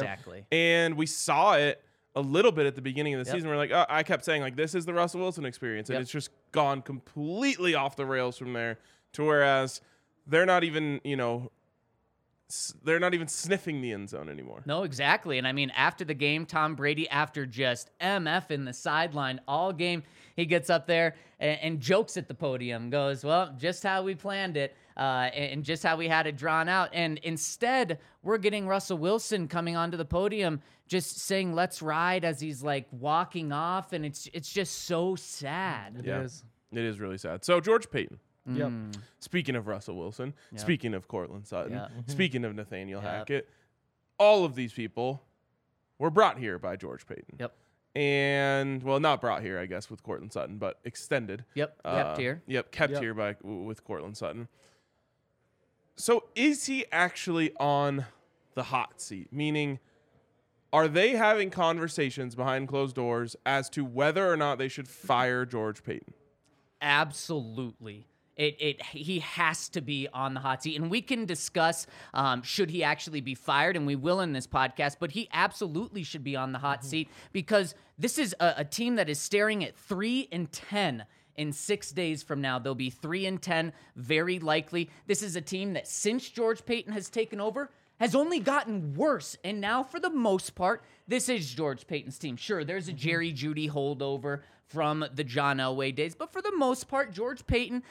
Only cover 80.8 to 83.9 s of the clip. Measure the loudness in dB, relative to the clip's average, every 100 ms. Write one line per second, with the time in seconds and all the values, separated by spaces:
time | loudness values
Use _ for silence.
80.8 | 0 -2 -8 _ _ -6 -4 -4 -2 -2
81.8 | -2 -4 -2 -4 -4 -2 -2 -2 -2 -2
82.8 | -4 -6 -6 -4 -2 -4 0 0 0 -6
83.8 | -16